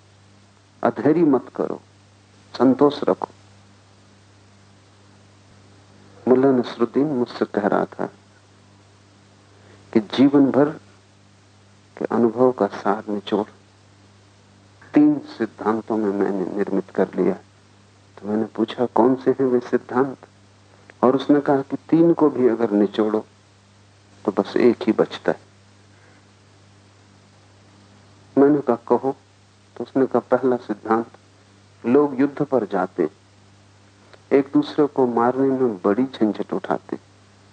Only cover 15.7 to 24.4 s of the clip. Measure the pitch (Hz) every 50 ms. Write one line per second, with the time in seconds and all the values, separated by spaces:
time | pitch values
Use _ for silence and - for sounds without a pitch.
15.7 | 110 110 104 - 110 110 107 98 98 101 98 95 101 95 90 - - 101 98 -
16.7 | 98 98 95 - - - 95 92 92 92 90 95 92 - - _ _ _ _ _
17.7 | _ _ _ _ _ _ _ _ _ - 98 101 107 110 110 101 - 107 113 -
18.7 | - - 123 113 - 107 110 131 131 131 - 135 127 - 135 127 123 123 123 -
19.7 | - 120 - - 117 123 139 135 127 - - - _ _ _ _ _ _ _ _
20.7 | _ _ _ - - _ 117 123 131 131 - - 147 143 139 - 139 135 135 -
21.7 | - - _ - 156 165 165 170 165 - 156 143 135 123 123 120 113 113 117 107
22.7 | 104 104 104 98 101 - 107 107 107 107 107 - _ _ _ _ _ _ _ _
23.7 | _ _ _ _ _ _ _ _ - - - 107 95 104